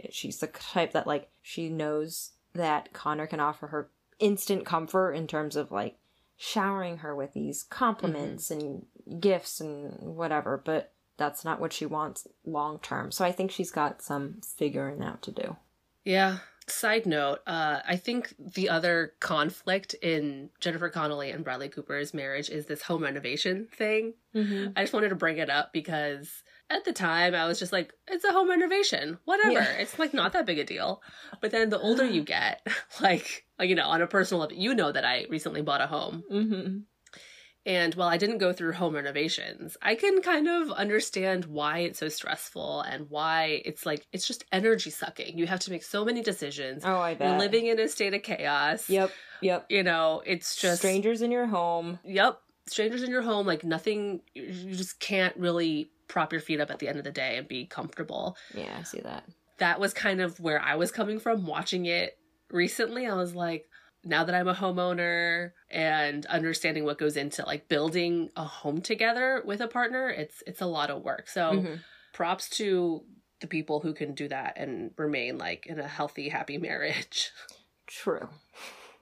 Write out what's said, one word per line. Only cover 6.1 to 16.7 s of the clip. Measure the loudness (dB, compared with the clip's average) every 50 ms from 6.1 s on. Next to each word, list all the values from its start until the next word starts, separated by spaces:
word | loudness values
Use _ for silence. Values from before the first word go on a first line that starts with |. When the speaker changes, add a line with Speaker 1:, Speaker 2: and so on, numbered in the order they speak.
| _ _ _ _ _
Speaker 1:
showering | -12 -8 -2 0 2 2 2 2 0 -2 -4 -6
her | -6 -6 -6 -4
with | -4 -6 -6
these | -4 -6 -4 -4 -6 -8 -8
compliments | -8 -4 0 2 2 2 2 0 -2 0 -2 -4 -6 -6 -8 -6 -6
Speaker 2:
Mm-hmm. | -6 -4 -4 -6 -8 -10 -12 -16 _ -20 -14
Speaker 1:
and | -12 -6 0
gifts | 2 2 2 2 0 -6 -10 -8
and | -8 -8 -8 -10 -10 -12 -12 -12 -12 -10 -6
whatever, | -4 -2 0 0 0 0 0 -2 -2 0
but | 0 0 0 -2 -4 _ _ _ _ _
that's | -2 -2 -2 -2 -4 -4
not | -4 -2 -2
what | -2 -4
she | -4 -4 -6
wants | -4 -2 -4 -4 -4 -6 -10 -14 -14 _ _ -10
long | -4 -2 -2 -2 -2 -4 -8
term. | -8 -6 -4 -4 -4 -4
So | -2 0 0
I | 0
think | 2 0 -2 -2
she's | -2 -4 -4 -2
got | 0 0 0 0 0 -4
some | -8 -6 -6 -4 -6 -6 -10 -12 -12 -10 -4
figuring | -2 -2 0 0 -2 -4 -4 -4 -6
out | -6 -6 -8 -8
to | -12 -10
do. | -8 -6 -6 -6 -8 -10 _ _ _ _ _ _ _ _ -2
Speaker 2:
Yeah. | 2 4 4 4 4 0 -2 -10 -16 -20 -18 -12
Side | -8